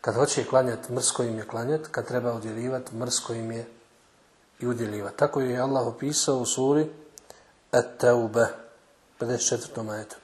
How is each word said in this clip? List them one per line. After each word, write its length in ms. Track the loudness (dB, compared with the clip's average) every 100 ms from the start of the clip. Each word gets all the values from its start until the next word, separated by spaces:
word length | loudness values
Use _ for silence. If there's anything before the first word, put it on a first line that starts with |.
Kad 140 | 0 2
hoće 300 | 2 2 4
klanjat, 440 | 4 4 -2 -4
mrsko 340 | -2 -2 0
im 140 | -2 -2
je 100 | -6
klanjat, 400 | -6 -2 -2 -2
kad 200 | -6 -2
treba 260 | -2 -2
udjeljivat, 580 | -4 -6 -6 -4 -4 -6
mrsko 420 | -8 -2 -2 -2
im 180 | -6 -6
je 160 | -8 -10 -16 _ _ _ _ _ _ _ _
i 80 | -4
udjeljivat. 480 | -2 -2 -4 -6 0
Tako 240 | 2 2
je 180 | 0 0
Allah 280 | 0 0 0
opisao 500 | -2 -2 0 2 2
u 80 | 0
suri 460 | 0 4 4 2 -4 -20 -20 -20 -20 -20 _ _
At-Tauba, 760 | 2 2 2 6 6 4 2 2 0 -16 -20 _ _ _ _
pedeset 300 | -2 0 0
četvrtom 400 | 0 -4 -8 -6
ajetu. 260 | -8 -10 -16